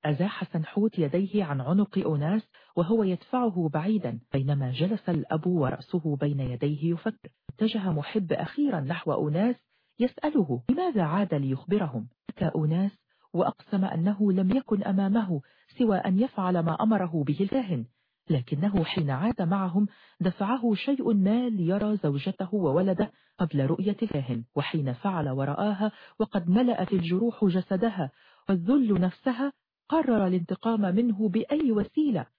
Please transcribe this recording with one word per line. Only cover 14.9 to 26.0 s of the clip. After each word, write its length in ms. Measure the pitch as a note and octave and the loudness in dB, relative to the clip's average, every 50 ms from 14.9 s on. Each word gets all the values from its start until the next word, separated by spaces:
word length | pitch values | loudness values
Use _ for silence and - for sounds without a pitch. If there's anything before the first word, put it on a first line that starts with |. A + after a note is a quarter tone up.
| G3 F#3+ G3 G3 G3+ A#3 A3 F#3 F3 C#3+ - _ _ _ _ _ _ - | 0 2 2 2 2 0 0 0 -2 -4 -4 _ _ _ _ _ _ 0
سوى 180 | B3+ A3 G3 | 2 2 2
أن 220 | F#3 - - F#3 F#3+ | 2 2 2 2 2
يفعل 400 | A#3 C4 - - F#3+ F#3 F3+ F3 | 2 0 0 -2 -2 0 0 2
ما 240 | E3 E3 D#3 - - | 2 0 0 0 2
أمره 420 | A3 A3 G3+ F#3+ F3 D#3+ E3 C#3+ | 2 2 2 0 0 -2 -2 0
به 100 | C3 D3 - | 0 0 0
الكاهن، 440 | G3 G3 - C4+ B3 G3 F3 B2 A2+ A#2+ _ _ _ _ _ _ _ _ | 0 0 0 -2 -2 0 -2 -4 -4 -8 _ _ _ _ _ _ _ _
لكنه 540 | E3 C#3 B2 - - C#3+ D#3+ G#3 G3+ F#3+ E3 | 0 0 0 -2 -4 0 0 0 2 0 -2
حين 260 | - - F#3 E3 C#3+ | 0 -2 -2 -2 0
عاد 320 | C3+ C3 E3 A3+ A#3+ - F#3 | -2 0 0 -2 0 0 0
معهم 440 | E3 F#3+ G3 F#3+ F#3 E3 F#3+ G#3+ G3+ - - - - _ _ | 0 0 0 0 0 2 2 0 0 -2 -10 -20 -20 _ _
دفعه 540 | F3 F#3+ F3 - G3+ G3 B3 C4 A3+ A#3+ G#3+ | -2 -2 0 0 -2 -2 -2 0 2 0 0
شيء 400 | F#3+ - - C#4 C4 - - A3+ | 0 0 -2 -2 0 0 0 2
ما 340 | G3+ F#3 F#3+ G#3+ A#3+ B3+ B3 | 2 4 4 2 2 0 0
ليرى 480 | A3+ G3+ F3 D#3+ F#3 G3+ G#3+ G#3 G#3+ | -2 0 0 0 0 0 0 0 -2
زوجته 580 | G3+ - D3+ C#3+ C#3+ C3+ F#3+ F#3+ _ F#3+ F3 F#3 | 0 0 0 0 0 -2 -4 -6 _ -6 -4 -2
وولده 580 | G#3+ F#3 D3+ C3+ E3 F#3+ G3 F#3 E3+ - - - _ _ _ _ _ | 0 0 2 2 2 2 2 0 0 -2 -4 -6 _ _ _ _ _
قبل 280 | F#3 D#3+ - C#3+ - | -4 -2 0 0 0
رؤية 300 | E3+ - - G3 G3+ G#3 - - | 0 0 0 0 -2 -2 -2 -4
الكاهن، 420 | G#3 - C#3+ C3+ B2 B2+ A2+ A#2 _ _ | -4 -2 -4 -4 -2 -4 -6 -6 _ _
وحين 360 | D3+ C#3 - - E3 C#3+ C3 B2 | -4 -4 -2 -2 -2 -2 -2 -4
فعل 360 | - - G3+ F#3+ F3 D3 C#3+ | -4 -4 -4 -2 -2 -2 -2
ورآها 640 | C3 C3 C3+ C#3 D3 - G3+ G#3 G#3 F#3+ G#3 G#3+ - - | -2 -2 -2 -2 -2 -2 0 -2 0 0 -2 -4 -4 -6